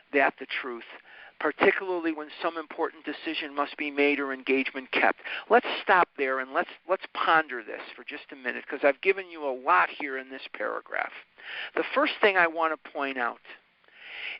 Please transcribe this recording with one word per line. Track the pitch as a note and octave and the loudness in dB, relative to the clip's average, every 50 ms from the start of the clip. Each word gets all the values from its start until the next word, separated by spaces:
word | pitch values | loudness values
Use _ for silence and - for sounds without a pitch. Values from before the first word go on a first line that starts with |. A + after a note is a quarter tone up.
| - _ | -12 _
that | - C#3 C3+ - - - | 2 2 2 2 0 -4
the | C3+ - - - | -10 -8 -8 -6
truth? | - C3 A#2+ A#2 - - - - - - - - - - _ _ | -6 -6 -8 -8 -10 -14 -18 -20 -20 -20 -20 -20 -20 -20 _ _
Particularly | - D3+ - - - G3 - - G3 F#3 F3+ E3+ E3 E3 | -4 -4 2 4 4 4 4 4 -2 -4 -4 -2 -2 -4
when | D#3 D3+ D3+ D3 - - | -4 -4 -8 -12 -10 -6
some | - E3 E3 E3 | -4 -4 -4 -4
important | D#3 - - - D#3+ - - D#3+ - | -10 -10 -4 -4 -4 -4 -4 -8 -10
decision | D3+ C#3+ - - E3 D#3 - D#3+ C#3+ C#3 | -10 -10 -6 -6 -4 -4 -4 -6 -4 -4
must | C#3+ C#3+ - - | -4 -4 -4 -4
be | - D3+ D3 | -6 -6 -2
made | C#3 C#3+ C#3+ D3 C#3+ C#3 | 2 4 4 4 4 2
or | C#3+ C3+ | 0 -4
engagement | C3 C3 B2+ C3+ C3+ C3+ C3 - - C3+ B2+ - | -4 -4 0 2 2 2 2 -2 -4 -8 -8 -4
kept. | - - - G2 - - - - - - - - | 0 2 4 4 2 0 -6 -10 -10 -10 0 4
Let's | G#3+ B3 - - - - | 4 4 4 2 -4 -4
stop | - - G3 F3+ F3 - _ - | 2 4 6 6 6 4 _ -4
there | C#3 C3 C3 C3 | -2 -2 -2 -2
and | C3 C3 | -4 -2
let's, | C#3 E3+ F3+ - - - _ D#3 | -2 -2 -2 -2 -8 -14 _ -2
let's | F#3+ - - - - | -2 -2 -2 -8 -4
ponder | - - F#3 E3 D#3+ D#3 C#3+ B2+ A#2 | 0 2 4 4 4 4 2 -6 -8
this | G#2+ G#2+ G#2+ - - - - | -8 -8 -10 -10 -12 -14 -16
for | - | -16
just | B2+ - C#3 D3 - - | -14 -14 -14 -14 -14 -16
a | D3 | -18
minute, | C3+ B2+ B2 A2+ A#2+ - | -8 -8 -8 -8 -6 -8
'cause | - D3+ C3+ | -8 -4 2
I've | D3 - D#3+ - | 4 4 4 4
given | - F#3+ F#3+ G3 F#3+ F3 | 2 2 2 2 -4 -10
you | E3+ D#3+ D3 | -10 -6 -4
a | C#3 B2+ | -4 -4
lot | C3 B2+ D#3 F3+ F3+ E3 D3 | -2 2 4 6 6 4 2
here | - - D3+ C#3 C3 C3+ | 0 -6 -8 -6 -6 -8
in | C3 C3 | -8 -10
this | C3 C3 - - | -12 -14 -14 -14
paragraph. | - - G#2+ A2+ A2 A2 - - - - - - - - - _ _ - - - - - - - - | -8 -6 -6 -4 -4 -6 -8 -6 -4 -4 -4 -4 -6 -14 -20 _ _ -18 -14 -12 -10 -10 -10 -4 -2
The | D#3 D#3+ - - | -2 -2 0 0
first | B3+ D#4 - - - | 2 2 2 2 4
thing | - G#3 F#3+ | 4 4 6
I | F#3 E3+ E3 | 6 4 4
want | D#3 E3 D#3+ D#3+ | 4 2 0 0
to | D#3 - - - | 0 -2 -8 -10
point | - C#3+ C#3 C3+ C3+ | -6 -4 -4 -4 -2
out | C3 A#2+ A#2 G#2+ - - - - - _ _ _ _ _ _ _ - - - - - - - - | -2 -2 -2 -4 -6 -14 -20 -20 -20 _ _ _ _ _ _ _ -20 -18 -16 -12 -10 -10 -10 -10